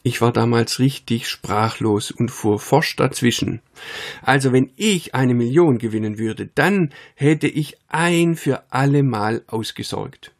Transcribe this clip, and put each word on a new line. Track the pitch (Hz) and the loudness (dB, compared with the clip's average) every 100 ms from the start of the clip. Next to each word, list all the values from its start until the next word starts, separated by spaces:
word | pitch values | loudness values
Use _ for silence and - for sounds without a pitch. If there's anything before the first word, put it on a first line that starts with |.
Ich | 123 - | -4 0
war | 117 | 0
damals | 117 117 117 113 - | 2 2 2 0 0
richtig | 135 135 - 117 - | 0 -2 -6 -6 -4
sprachlos | - - 104 110 - 110 104 - | -10 -4 0 0 0 0 0 -2
und | - 120 | -4 -4
fuhr | - 107 104 | -2 -2 -2
forsch | - 143 - - | 2 2 2 -2
dazwischen. | 131 - 120 - - 110 _ - - - - - | -2 2 0 0 -4 -6 _ -20 -16 -14 -14 -8
„Also | - 139 135 | 0 2 4
wenn | 127 131 - | 2 2 0
ich | 214 180 - | 0 0 -2
eine | 131 131 | 0 2
Million | 120 120 143 170 120 | 2 2 4 4 2
gewinnen | 117 110 107 107 | 0 -4 -4 -4
würde, | 123 147 156 - | -6 -6 -6 0
dann | 156 202 151 - - _ | 2 2 0 -4 -20 _
hätte | 143 156 151 | 2 2 0
ich | 147 151 - _ | -2 -6 -10 _
ein | 156 170 170 170 165 | -2 2 2 2 0
für | - 131 _ | -2 -4 _
alle | 127 139 143 | 0 4 4
Mal | 139 107 107 113 - | 2 0 -2 -4 -6
ausgesorgt.“ | 113 107 - 107 - 104 - - | -8 -6 -8 -8 -8 -8 -14 -20